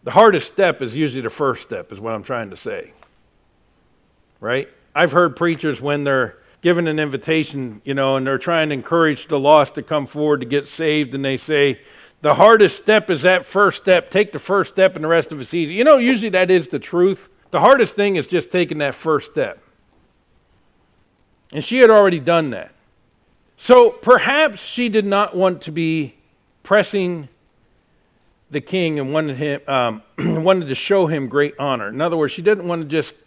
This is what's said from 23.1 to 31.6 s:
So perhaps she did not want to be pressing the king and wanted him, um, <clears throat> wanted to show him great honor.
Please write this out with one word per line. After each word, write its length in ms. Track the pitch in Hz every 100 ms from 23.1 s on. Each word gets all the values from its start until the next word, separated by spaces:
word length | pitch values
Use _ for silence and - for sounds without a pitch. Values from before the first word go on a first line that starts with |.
| _ _ _ _ _
So 320 | - 247 233
perhaps 720 | - 214 247 226 285 311 202
she 280 | - - 240
did 160 | 214 202
not 280 | 196 208
want 280 | 180 190 180
to 100 | -
be 420 | 156 165 160 135 _ _ _ _ _
pressing 680 | - 208 185 202 180 170 139 _ _ _ _ _ _ _ _ _ _ _ _
the 100 | 147
king 380 | - 190 170 147
and 160 | 135
wanted 240 | 151 156 131
him, 220 | 151 143 -
um, 360 | 135 120 110 _ -
<clears throat> 0 |
wanted 500 | 165 160 165 190 147
to 60 |
show 320 | 131 - 202 165
him 220 | 156 131
great 260 | 139 143
honor. 300 | -